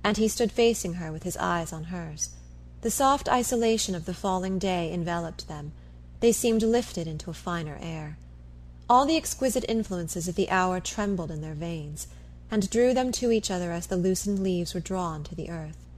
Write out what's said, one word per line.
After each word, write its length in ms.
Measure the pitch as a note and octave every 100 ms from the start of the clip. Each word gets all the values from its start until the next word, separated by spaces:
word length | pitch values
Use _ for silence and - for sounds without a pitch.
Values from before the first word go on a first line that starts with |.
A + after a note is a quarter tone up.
and 140 | G3+ G#3
he 120 | A3
stood 220 | - A3+
facing 420 | - A#3 A3 E3+
her 180 | F3 D#3+
with 100 | D#3
his 140 | F3+ E3+
eyes 360 | F3+ F3 E3
on 120 | D#3+
hers. 460 | E3 F3+ D#3+ D3+ - - - - - -
The 80 | A#3
soft 380 | - C4+ C#4 -
isolation 640 | B3 A#3 A#3+ A3+ A3+ -
of 100 | F3+
the 100 | E3
falling 440 | F3 G3+ F#3 F#3+ F#3+
day 340 | F#3+ F3+ E3
enveloped 540 | F3 E3+ E3+ E3 - -
them. 260 | D3+ D3 - - - - -
They 120 | A#3
seemed 300 | - A#3 A3
lifted 440 | A3 A#3+ - - D#3+
into 240 | D#3 -
a 40 |
finer 440 | D#3+ - E3+ D3+ C#3+
air. 360 | E3 D#3+ D3+ D#3 - - - - - - -
All 160 | B3
the 120 | C#4+ D#4+
exquisite 500 | - - C4 B3 -
influences 600 | A3+ G#3+ F3+ E3 F3+ E3+
of 60 |
the 140 | E3+ F#3+
hour 320 | F#3 F#3 F#3
trembled 500 | - - G3+ F#3+ D#3+
in 120 | D#3
their 120 | D#3
veins, 520 | D3+ E3+ E3 D3 D#3 - - - - -
and 200 | G#3+ G3
drew 240 | A3+ B3
them 180 | B3+ B3+
to 180 | - A#3+
each 200 | A3+ G#3+
other 200 | F3+ F3
as 160 | E3+ F3
the 120 | F#3
loosened 400 | F#3 F3+ G3+ G3
leaves 340 | F#3+ F3+ E3+
were 80 | F3+
drawn 440 | D#3+ F#3+ F3 D#3
to 100 | D3
the 160 | E3 -
earth. 260 | E3+ D#3 D#3+ -